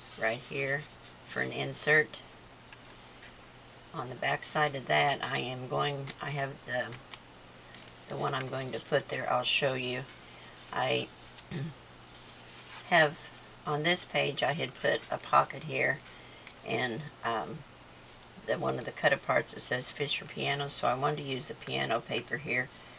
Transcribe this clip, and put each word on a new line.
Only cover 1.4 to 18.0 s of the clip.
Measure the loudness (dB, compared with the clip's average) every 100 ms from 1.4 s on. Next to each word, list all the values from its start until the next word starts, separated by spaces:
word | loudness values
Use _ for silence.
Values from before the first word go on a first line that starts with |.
an | -2
insert. | -2 -2 2 6 8 6 0 -12 -16 -18 -18 -18 -16 -16 -16 -16 -14 -14 -14 -16 -16 -16 -16 -10 -8
On | -6
the | -2
back | 0 2
side | 4 4 4 2
of | 2
that, | 6 6 4
I | 0 -2
am | -2 -4 -2
going, | 0 2 0 -4 -4
I | -4
have | -2 -2 -4 -2
the, | -2 -2 -6 -10 -12 -12 -18 -18 -18 -16 -14 -14 -14 -8
the | -4
one | -2
I'm | -2 -2
going | -4 -2
to | -4
put | 2 2 2
there, | 0 2
I'll | 4
show | 4 6 6
you. | 4 0 -2 -4 -10 -16 -16 -16 -16 -6
I | 0 2 2 0 -8 -16 -14 -8
<clears throat> | -4 -4 -6 -16 -18 -16 -16 -16 -14 -14 -12 -10 -10 6
have, | 8 8 6 -6 -8 -16 -10 -2
on | 2
this | 4 4 4
page, | 2 2 4
I | 2
had | 2 -2 0
put | 2 2 0
a | -4
pocket | 4 6 6 2
here, | -2 2 2 2 -4 -16 -16 -16 -16 -10 -2
and, | 0 0 -2 -6 -6
um, | -2 0 -2 -6 -10 -18 -18 -18